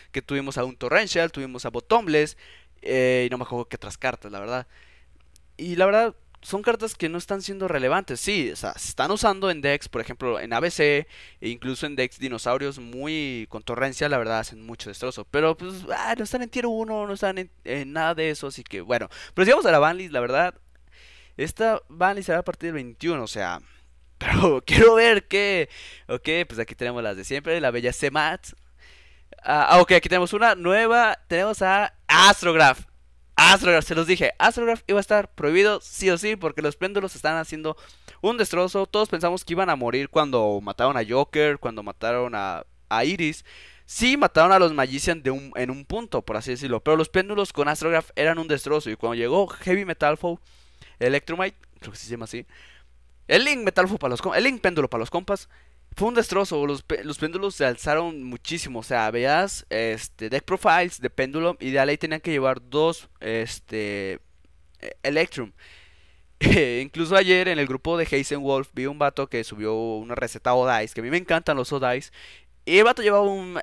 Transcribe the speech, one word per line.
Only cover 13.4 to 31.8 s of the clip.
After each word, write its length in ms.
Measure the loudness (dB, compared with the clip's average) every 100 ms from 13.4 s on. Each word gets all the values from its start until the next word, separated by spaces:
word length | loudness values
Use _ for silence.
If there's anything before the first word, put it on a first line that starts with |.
| -12
con 160 | -12
torrencia, 440 | -8 -4 -4 -2 -2
la 100 | -2
verdad, 200 | -2 -4
hacen 260 | -6 -12
mucho 240 | -16 -16 -16
destrozo, 360 | -10 -10 -10
pero, 320 | -6 0 0 -2
pues, 280 | -8 -12 -8
ah, 220 | -6 -4 -6
no 60 |
están 200 | -6 -8
en 60 | -6
tier 180 | -6 -4
uno, 420 | -4 -6 -6 -6
no 40 |
están 260 | -4 -4 -4
en, 120 | -10 _
en 280 | -10 -8 -6
nada 220 | -2 -2
de 160 | 0 -4
eso, 160 | -4 -10
así 160 | -12
que, 200 | -14 -12
bueno, 260 | -2 -2 -2 -12 -6
pero 120 | 2 4
sigamos 200 | 6 6
a 60 |
la 80 | 6
banlist, 320 | 6 2 -4
la 80 | -4
verdad, 340 | 0 0 0 -4 _ _ _ -20 -20 -20 _ -8
esta 460 | -8 -2 -2 -2 -6
banlist 380 | -2 -2 -2 -2
será 120 | -4
a 60 |
partir 240 | -4 -8 -8
del 60 |
veintiuno, 500 | -10 -12 -8 -6 -4
o 20 | -6
sea, 340 | -6 -6 -6 -12 _ _
<laughs> 280 | _ _ -10
pero 440 | -2 2 4 2
quiero 300 | 2 8 10
ver 320 | 10 6 4 2
qué, 420 | 0 0 0 -2 -6 -20 -18 -8
ok, 220 | -6 -2 -2 -2
pues 140 | -6
aquí 160 | -8 -6
tenemos 260 | -6 -4
las 140 | -6 -6
de 80 |
siempre, 360 | -8 -6 -4 -2
la 120 | 0
bella 200 | 0 -2
Semat, 600 | -2 -2 0 -2 -4 -12 -20 _ _ -20 -20 _ _ _ -8
ah, 240 | 0 2 8
ah, 100 | 8
ok, 100 | 10
aquí 180 | 6 4
tenemos 240 | 0 0
una 220 | 2 2
nueva, 640 | 4 2 2 4 4 4 0 -4
tenemos 360 | -2 -2 0
a 300 | 2 2